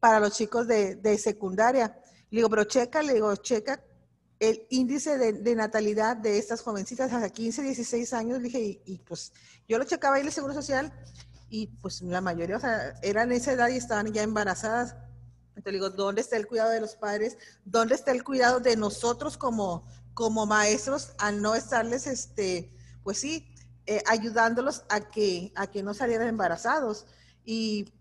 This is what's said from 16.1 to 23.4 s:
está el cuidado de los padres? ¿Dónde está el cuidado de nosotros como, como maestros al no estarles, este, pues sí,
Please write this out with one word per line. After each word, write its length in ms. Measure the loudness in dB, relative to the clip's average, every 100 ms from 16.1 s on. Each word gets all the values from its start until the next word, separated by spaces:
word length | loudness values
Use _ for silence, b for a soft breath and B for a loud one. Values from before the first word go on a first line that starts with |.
| -2
está 160 | -2 -2
el 120 | -2
cuidado 220 | 0 2
de 100 | 0
los 160 | -2 -6
padres? 420 | -4 -2 -2 -6 B B
¿Dónde 300 | 0 2 4
está 160 | 2 2
el 140 | 0
cuidado 340 | 0 4 4 4
de 180 | 4 2
nosotros 600 | 2 0 -2 -2 -4 -4
como, 480 | -4 -2 -2 -4 B B -14
como 340 | -2 0 0 2
maestros 640 | 4 4 2 0 -4 -6 -4
al 240 | -2 0
no 140 | 0
estarles, 540 | 0 0 0 0 -2 -4
este, 640 | -8 -8 -4 -2 -2 -6 B B B
pues 140 | -8 -6
sí, 300 | -6 -6